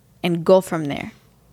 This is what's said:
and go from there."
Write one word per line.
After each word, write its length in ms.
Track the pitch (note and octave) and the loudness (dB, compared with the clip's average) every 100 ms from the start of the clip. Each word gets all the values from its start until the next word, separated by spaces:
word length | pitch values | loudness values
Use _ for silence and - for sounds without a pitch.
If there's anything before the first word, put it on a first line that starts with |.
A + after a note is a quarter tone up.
| _ _ | _ _
and 220 | F3 E3+ | -4 -2
go 160 | D#3+ F#3+ | 4 4
from 260 | F#3 E3+ D3+ | 4 -6 -6
there." 260 | C#3 - - _ _ _ | -8 -10 -16 _ _ _